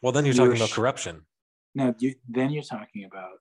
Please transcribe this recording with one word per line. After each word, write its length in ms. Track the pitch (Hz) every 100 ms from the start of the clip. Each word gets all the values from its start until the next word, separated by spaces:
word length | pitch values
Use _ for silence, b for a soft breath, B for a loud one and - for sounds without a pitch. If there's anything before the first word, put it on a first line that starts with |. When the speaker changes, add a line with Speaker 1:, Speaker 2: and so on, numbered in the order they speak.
Speaker 1:
Well, 100 | 123
then 140 | 127 143
you're 80 |
Speaker 2:
You 40 | 123
Speaker 1:
talking 120 | 123
Speaker 2:
were 40 | 117
Speaker 1:
about 120 | 110
Speaker 2:
sh- 40 |
Speaker 1:
corruption. 480 | - 117 - - 80 _ _ _ _ _ 139
Speaker 2:
No, 180 | 131 113
you, 160 | 127 131 123
then 220 | 113 131
you're 120 | 147
talking 420 | - 110 104 104 95
about 320 | 98 92 92